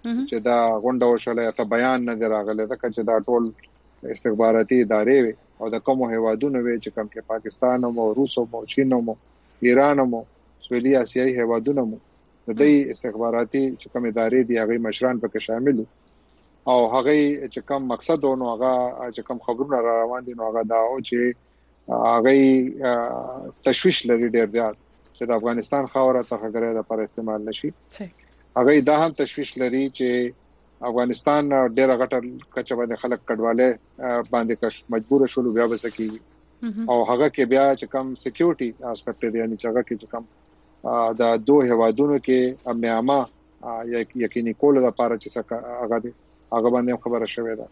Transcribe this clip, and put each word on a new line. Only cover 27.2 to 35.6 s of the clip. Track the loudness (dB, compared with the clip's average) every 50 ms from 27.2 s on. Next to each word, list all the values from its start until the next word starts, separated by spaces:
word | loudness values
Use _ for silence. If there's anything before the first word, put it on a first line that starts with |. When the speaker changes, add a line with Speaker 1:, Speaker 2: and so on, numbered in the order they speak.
| -6 -6 -6 -6 -6
Speaker 2:
نه | -8
شي. | -10 -8 -8 -10 -10 _ _ _
Speaker 1:
صحیح. | -16 -16 -16 -16 _ _ _ _ _ _ _ _ _
Speaker 2:
هغوی | 2 4 4 4 4
دا | 4 4 2 2 2
هم | 0
تشویش | 0 -4 -6 -4 -4 -10 -10 -10 -6 -4
لري | -4 -2 0 -2 -2 -4
چې | -4 -2 -2 0 0 0 -2 -4 -8 _ _ _ _ _ _ _ _ _
افغانستان | -8 -4 -2 -2 -2 -2 -4 -2 0 2 2 2 2 2
ډېره | 2 2 2 2 2 2 4 4 4 2
غټه | 0 -2 -2 -4 -4 -6 -14 -16 -20 _
کچه | -10 -10 -6 -6 -4
باندې | -4 -4 -4 -6
خلک | -6 -4 -4 -6 -6 _ -6
کډوالۍ، | -4 -2 0 0 2 4 2 2 2 -2 _ _ _ -10
آ، | -6 -4 -2 -4
باندې | -2 -2 -2 -2 0 -2 -2
کش-، | -2 -2 -4 -4 -8 _ -4
مجبوره | -4 -4 0 2 2 2 2
شول، | 2 0 -2 -2 0
بیا | 2 2